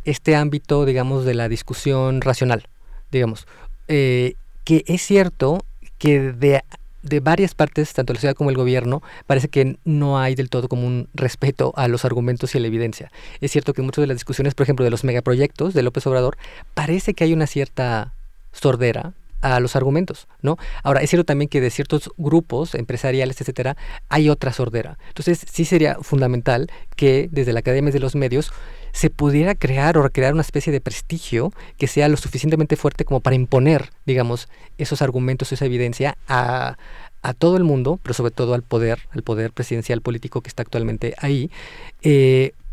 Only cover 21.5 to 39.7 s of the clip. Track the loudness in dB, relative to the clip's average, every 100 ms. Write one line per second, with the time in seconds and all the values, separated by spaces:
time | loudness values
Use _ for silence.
21.5 | 0 0 0 -2 -2 -2 -6 2 2 2
22.5 | -2 -4 -4 -4 -4 0 0 0 -4 -6
23.5 | -4 -4 -4 -8 -10 0 2 4 2 0
24.5 | -2 -2 -4 -6 -10 -14 -6 -2 -2 -2
25.5 | -4 2 4 4 0 -2 2 2 0 0
26.5 | 0 0 -8 -10 2 4 4 2 -2 0
27.5 | 0 0 2 2 2 0 0 0 0 -2
28.5 | -6 -12 -12 -10 0 0 2 2 4 2
29.5 | 2 0 2 4 4 2 2 2 2 0
30.5 | -2 -2 -2 -2 -8 -6 -8 -4 -2 -2
31.5 | -4 -14 -4 -2 2 4 4 0 -2 0
32.5 | 2 2 0 0 -2 0 0 2 2 4
33.5 | 4 4 4 0 -8 -2 0 0 -2 -8
34.5 | -20 -16 -8 -4 -2 0 0 0 -2 -4
35.5 | -2 -2 0 -2 0 -2 -2 -2 0 0
36.5 | -2 -4 -8 -14 -16 -16 -10 -8 0 2
37.5 | 4 4 2 0 -2 -4 -2 -2 0 0
38.5 | -2 0 0 0 -2 -6 -8 -4 -2 -4
39.5 | -6 -6